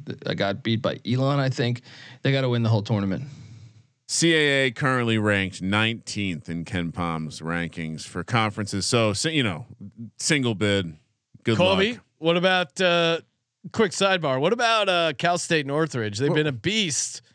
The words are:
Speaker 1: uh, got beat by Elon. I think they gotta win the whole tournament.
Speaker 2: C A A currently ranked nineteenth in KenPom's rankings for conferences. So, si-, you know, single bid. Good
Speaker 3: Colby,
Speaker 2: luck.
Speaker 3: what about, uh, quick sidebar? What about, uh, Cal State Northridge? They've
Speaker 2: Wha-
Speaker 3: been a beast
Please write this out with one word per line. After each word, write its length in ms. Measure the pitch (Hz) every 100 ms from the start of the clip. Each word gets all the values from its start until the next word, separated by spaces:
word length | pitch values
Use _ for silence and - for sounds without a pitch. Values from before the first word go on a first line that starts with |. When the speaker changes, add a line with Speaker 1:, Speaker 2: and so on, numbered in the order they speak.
| - - -
Speaker 1:
uh, 80 |
got 300 | - 101 101
beat 180 | 113 113
by 180 | 85 65 -
Elon. 320 | 123 135 143
I 100 | 131
think 320 | 127 123 123 - - - -
they 80 | 135
gotta 180 | 135 131
win 120 | 120
the 80 | 113
whole 120 | 110
tournament. 400 | 101 107 98 90 - - - - - - _ _ -
Speaker 2:
C 260 | - 165
A 320 | 160 147 139 131
A 40 |
currently 460 | 113 135 127 117 110
ranked 440 | 104 101 95 -
nineteenth 880 | 92 104 110 113 - 104 98 80 -
in 160 | 85 80
KenPom's 760 | 92 85 82 85 82 80 -
rankings 640 | 80 85 82 82 80 78 -
for 200 | 92 -
conferences. 600 | 117 110 104 98 101 90
So, 280 | 120 110
si-, 180 | 95 160
you 120 | 156
know, 220 | 113 78 - - 101 - 110 -
single 340 | - 147 120 95
bid. 420 | 104 98 85 78 _ _ _ - -
Good 100 | 113
Speaker 3:
Colby, 380 | 185 190 214
Speaker 2:
luck. 80 | 247 - _
Speaker 3:
what 180 | 160 175
about, 460 | 185 185 175 -
uh, 380 | 180 170 165 165 - _ _ _ 180
quick 220 | - 202
sidebar? 480 | - 196 185 151 131
What 100 | 165
about, 380 | 233 233 226 196
uh, 240 | 175 165 147
Cal 200 | 175 175
State 280 | - 160 139
Northridge? 520 | 147 156 127 107 101
They've 100 | 143
Speaker 2:
Wha- 80 | 151
Speaker 3:
been 120 | 151
a 40 |
beast 720 | 120 175 220 180 - - - -